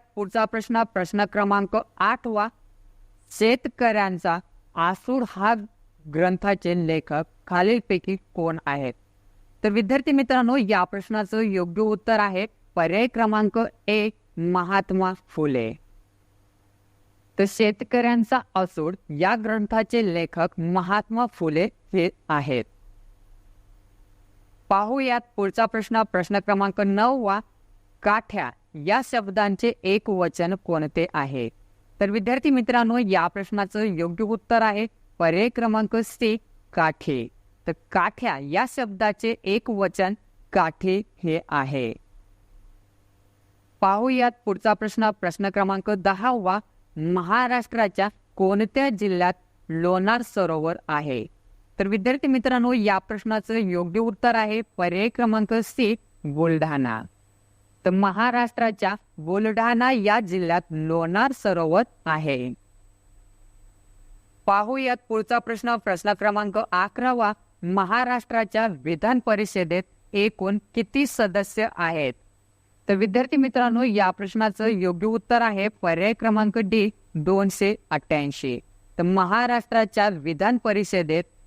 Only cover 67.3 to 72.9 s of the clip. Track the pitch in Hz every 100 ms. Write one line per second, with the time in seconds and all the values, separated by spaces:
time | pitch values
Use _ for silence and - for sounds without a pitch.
67.3 | 214 _ _ 175 196 180 233 254 247 -
68.3 | 226 214 220 226 147 143 160 214 254 226
69.3 | 208 214 190 165 180 - _ _ 202 214
70.3 | - 190 202 - 233 202 277 285 - 208
71.3 | 196 196 - 220 - 165 165 135 - _
72.3 | _ _ _ _ _ -